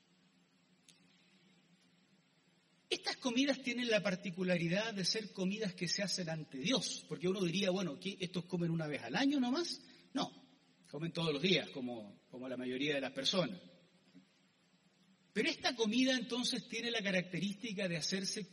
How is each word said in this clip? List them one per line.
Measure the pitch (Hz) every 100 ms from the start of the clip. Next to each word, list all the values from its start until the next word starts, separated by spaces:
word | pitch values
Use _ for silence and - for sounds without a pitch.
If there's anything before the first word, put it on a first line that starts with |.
| _ _ _ _ _ _ _ _ - - _ _ _ _ _ _ _ _ _ _ _ _ _ _ _ _ _ _ _
Estas | 359 403 -
comidas | 254 233 285 269
tienen | 247 240 240
la | 214
particularidad | 196 180 196 175 180 175 165 190 226
de | 202 175
ser | 220 214
comidas | - 185 214 208
que | - 175
se | -
hacen | 190 - 165
ante | 160 147 135
Dios, | 165 254 - - -
porque | 143 170
uno | 202
diría, | 175 180 196
bueno, | 175 165 135
¿qué, | 190 196
estos | 170 180
comen | - 180 170
una | 165 156
vez | 147
al | 117 170
año | 277 285
nomás? | 240 294 339 - - - -
No, | - - - - _ _ _ -
comen | 143 165
todos | 165 165
los | 139
días, | 139 160 -
como, | 143 123 117 101 - _
como | 127 127
la | 123
mayoría | 127 127 147
de | 143
las | 131
personas. | 135 135 196 151 92 - - - _ _ - - _ _ _ _ _ _ _ _ _ _
Pero | 202 302
esta | - 349
comida | 247 220 240 262
entonces | 254 - 240 233 254 -
tiene | 226 240
la | 233
característica | 196 185 175 175 202 196 233 196 190
de | 165
hacerse, | 151 190 190 214 190